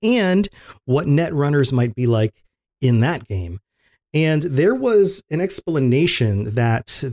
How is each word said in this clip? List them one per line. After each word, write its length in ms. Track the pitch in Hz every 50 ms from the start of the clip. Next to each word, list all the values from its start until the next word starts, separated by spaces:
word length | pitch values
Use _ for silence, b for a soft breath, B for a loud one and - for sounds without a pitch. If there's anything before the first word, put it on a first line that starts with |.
and 480 | 214 220 247 240 196 185 180 196 202 B B B B B B B _
what 240 | - 127 147 175 147
Netrunners 640 | 143 160 170 160 160 143 143 143 147 143 131 -
might 240 | 135 123 123 120 110
be 100 | 123 123
like 380 | 120 117 110 110 110 - _ _ _ _ _ _ _ _ _
in 200 | - 123 120 110
that 260 | 117 156 170 135 -
game. 320 | - 101 92 90 87 87 95 - _ _ _ _ _ _ _ _ _ -
And 300 | 151 160 156 156 151 160
there 320 | 170 135 135 165 208 262
was 480 | 254 262 240 220 208 196 190 - - - -
an 100 | 151 160
explanation 1120 | 185 190 - - - 175 160 143 131 123 123 139 170 170 - - 123 107 98 101 110 110 107
that 480 | 123 117 117 113 113 - - - - 143 131